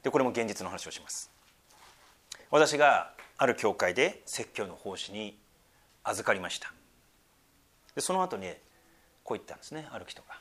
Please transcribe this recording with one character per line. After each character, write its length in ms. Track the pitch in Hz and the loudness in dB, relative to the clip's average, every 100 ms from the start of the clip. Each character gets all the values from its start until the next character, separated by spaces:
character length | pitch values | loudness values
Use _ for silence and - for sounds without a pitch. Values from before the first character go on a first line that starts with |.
で、 80 | 135 | 2
こ 80 | 135 | 2
れ 60 | |
も 60 | 127 | 2
現 180 | 117 113 | 0 -2
実 160 | 98 | -4
の 40 | 92 | -8
話 200 | 98 - | -8 -10
を 20 | |
し 100 | - | -12
ま 80 | - | -12
す。 220 | - - _ _ _ _ - - - - _ _ - - | -12 -12 _ _ _ _ -20 -20 -20 -20 _ _ -20 2
私 260 | 147 151 147 | 6 6 8
が 380 | 147 101 82 - - - | 6 6 0 -14 -20 2
あ 80 | 131 | 2
る 100 | 110 | 4
教 160 | 110 | 0
会 220 | - 92 | 2 2
で 280 | 90 170 - - | 4 0 0 -10
説 260 | - 110 | -10 -8
教 140 | - 98 | -8 -8
の 80 | |
奉 220 | 85 104 90 | -8 -10 -10
仕 160 | - | -10
に 260 | 101 104 - _ _ _ _ _ _ | -10 -10 -12 _ _ _ _ _ _
預 240 | - 104 120 | -6 -2 0
か 80 | |
り 60 | 113 | 0
ま 100 | 87 | -2
し 80 | - | -8
た。 140 | - - _ _ _ _ _ _ _ _ _ _ _ | -10 -16 _ _ _ _ _ _ _ _ _ _ _
で、 60 | - | -6
そ 120 | - | -2
の 100 | 185 | 0
後 140 | 185 208 | 0 -4
に 140 | 95 - _ _ _ _ _ _ | -8 -12 _ _ _ _ _ _
こ 120 | - | -8
う 40 | 104 | -8
言 40 | |
っ 20 | - | -8
た 80 | |
ん 40 | - | -18
で 60 | |
す 80 | - | -14
ね、 160 | 156 151 | -14 -12
あ 80 | 113 | -14
る 60 | 90 | -14
人 160 | - | -18
が。 160 | - - | -18 -20